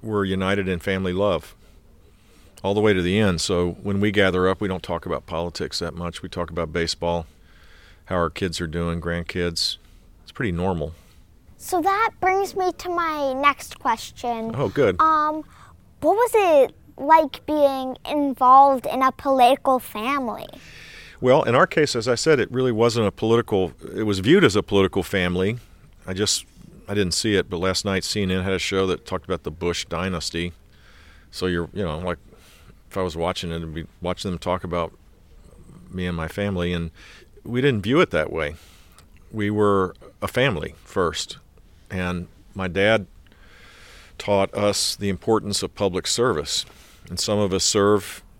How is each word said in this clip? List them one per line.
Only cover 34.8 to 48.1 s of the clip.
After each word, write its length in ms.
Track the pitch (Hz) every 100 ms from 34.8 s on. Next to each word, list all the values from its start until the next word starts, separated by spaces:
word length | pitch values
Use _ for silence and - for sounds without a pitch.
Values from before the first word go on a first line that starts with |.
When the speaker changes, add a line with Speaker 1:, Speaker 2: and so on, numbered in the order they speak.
| 82 - - _ - - - - - - -
Speaker 1:
me 160 | 90 90
and 100 | 87
my 100 | 80
family, 460 | - 101 92 87
and 160 | 87 85 - - - - -
we 180 | - 120
didn't 220 | 139 113
view 160 | 95 139
it 100 | 160
that 220 | 82 78
way. 220 | 82 73 76 - - - - - - -
We 200 | 110 104
were 420 | 104 104 98 92 - - -
a 40 | 98
family 460 | 135 135 90 - - -
first, 520 | - 87 - - - - - - - -
and 360 | 95 90 90 87 - - -
my 120 | 95
dad 380 | 87 101 110 95 - - - - - - - - - - -
taught 340 | - 101 98 -
us 400 | 104 101 - -
the 140 | 101
importance 520 | 92 - 110 101 98
of 140 | 92 -
public 320 | 101 87 -
service, 580 | - 123 85 73 - - - - - -
and 120 | 90
some 180 | - 104
of 160 | 104
us 100 | 92
serve 600 | - 107 101 104 -